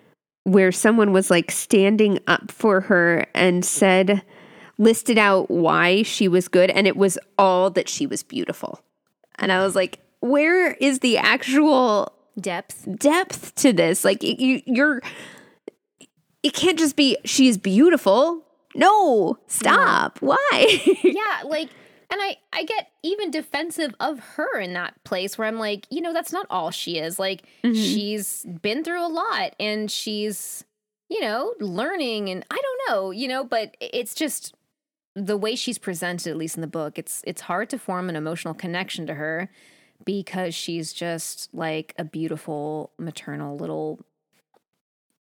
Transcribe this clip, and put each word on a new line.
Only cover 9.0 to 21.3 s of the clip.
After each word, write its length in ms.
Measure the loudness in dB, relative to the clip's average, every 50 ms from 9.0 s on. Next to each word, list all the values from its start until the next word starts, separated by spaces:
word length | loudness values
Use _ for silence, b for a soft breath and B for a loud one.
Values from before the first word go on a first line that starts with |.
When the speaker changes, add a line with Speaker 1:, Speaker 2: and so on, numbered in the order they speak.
| _ _ _ _ _ _ _ -4
Speaker 1:
And 140 | 0 0
I 100 | 2 2
was 120 | 2 2 0
like, 240 | 0 -2 -2 -6 -12 _ _ _ _
"Where 520 | -2 0 2 4 4 4 4 2 2 0
is 280 | 0 0 0 0 2 2
the 180 | 2 2 2 2
actual 920 | 4 2 2 2 0 0 2 4 4 6 4 4 4 4 2 0 0 -2 -8 _ _ _ _ -10
Speaker 2:
Depth. 460 | -8 -6 -6 -8 -8 -12 -16 -14 -12 -12 -6 0
Speaker 1:
depth 540 | 2 2 2 2 0 -2 -8 -14 -14 -12 -2
to 160 | 2 4 4
this? 320 | 6 4 4 2 2 2 2
Like, 180 | 2 0 0
y-, 140 | -2 -4 -2 0
you, 240 | 0 0 0 0 -2
you're, 380 | -2 0 2 2 2 0 -2 B B B B B B B B B B B B _ -20 -20 _ _ _ _ _ -20 _ _ _ _ _ _ _ -4
it 100 | -4 -2
can't 240 | 0 0 0 2 2
just 160 | 0 0 2
be, 220 | 2 2 2 2 0 -4
'She's 340 | -2 4 6 6 6 6 4
beautiful.' 840 | 0 2 4 6 6 6 6 4 4 4 4 4 4 2 0 -4 -10 _ _ _ _ _ 0
No, 640 | 4 6 6 6 6 6 4 4 4 2 2 -2 -4 _ -8
stop. 760 | -6 -2 2 4 4 4 4 4 2 2 0 -2 -4 -4
Speaker 2:
No. 60 | 0 0
Speaker 1:
Why?" 680 | 0 2 2 0 2 4 4 4 4 4 2 2 2 4
<laughs> 20 |
Speaker 2:
Yeah, 400 | 2 2 2 0 -2 -4